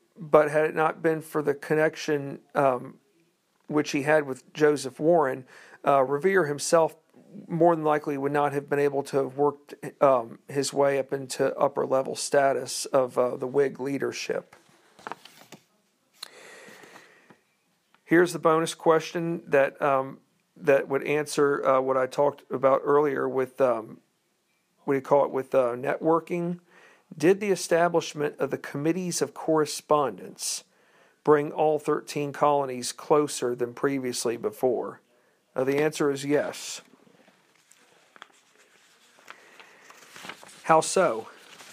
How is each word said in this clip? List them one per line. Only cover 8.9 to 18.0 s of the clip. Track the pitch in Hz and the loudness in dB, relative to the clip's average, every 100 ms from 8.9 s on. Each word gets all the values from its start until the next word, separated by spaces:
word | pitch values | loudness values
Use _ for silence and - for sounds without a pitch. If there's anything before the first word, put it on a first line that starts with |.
| 139 | 0
to | 139 135 | -2 -2
have | 135 131 | -2 0
worked, | 143 139 - - 139 - | 0 0 -14 -14 -10 2
um, | 143 127 117 - - | 4 4 0 -12 -8
his | 143 135 | -4 -2
way | 143 139 139 | 2 2 2
up | 131 | -2
into | 139 131 - 139 - | -6 -8 -2 -2 0
upper | 139 139 - | -2 0 -2
level | 131 135 113 | -2 -2 -6
status | - 143 139 123 131 - - | -2 2 2 0 -6 -10 -2
of, | 139 127 123 | 0 0 0
uh, | 123 135 | -2 -2
the | 131 | -2
Whig | 139 135 110 | 0 0 -2
leadership. | 135 139 117 113 - - - - _ _ _ _ - - - - - - _ _ _ _ _ - - - - - - - - - - _ _ - _ _ _ _ _ _ | -6 -4 -4 -6 -6 -6 -8 -20 _ _ _ _ -14 -14 -18 -20 -20 -20 _ _ _ _ _ -20 -20 -20 -20 -20 -20 -20 -20 -20 -20 _ _ -20 _ _ _ _ _ _